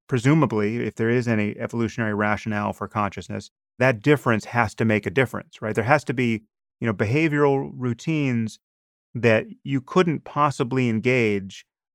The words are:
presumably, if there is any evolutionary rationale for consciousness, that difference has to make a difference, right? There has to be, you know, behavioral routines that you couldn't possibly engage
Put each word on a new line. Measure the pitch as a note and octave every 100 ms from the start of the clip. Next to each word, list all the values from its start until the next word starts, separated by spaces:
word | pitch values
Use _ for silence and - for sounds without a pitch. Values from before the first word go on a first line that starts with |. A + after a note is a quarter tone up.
| -
presumably, | C3 A#2+ D#3+ C3 G#2+ G#2 A#2
if | A#2+ -
there | A2+
is | A#2+ A#2+
any | A2 G#2 -
evolutionary | A2+ A#2+ A2+ - A2 G#2
rationale | G#2 G#2 - G#2 G#2
for | G2+ G2+
consciousness, | A2+ G2+ - F#2 G#2 - _ _ -
that | B2+ A#2
difference | C#3 D3 - A2 -
has | A#2+ A2 -
to | A2+
make | G#2+ G2+
a |
difference, | F2+ B2+ G#2 - -
right? | A2 G#2+
There |
has | A2 D3 -
to |
be, | B2+ B2 A2 - _ _ _
you | A#2+
know, |
behavioral | G2+ G#2 C3+ D#3+ D3 C#3+ C3+ C#3+ C#3
routines | B2 A#2 - D#3 C#3 A#2+ A2 - _ _ _ _ _
that | A#2+ A2+ A2 A3+ -
you | - C#3
couldn't | B2+ F#3 F3 D3
possibly | - - D3 C#3 B2 C3 B2
engage | A2 A2 B2+ A2+ G2+ F#2+ - - _ _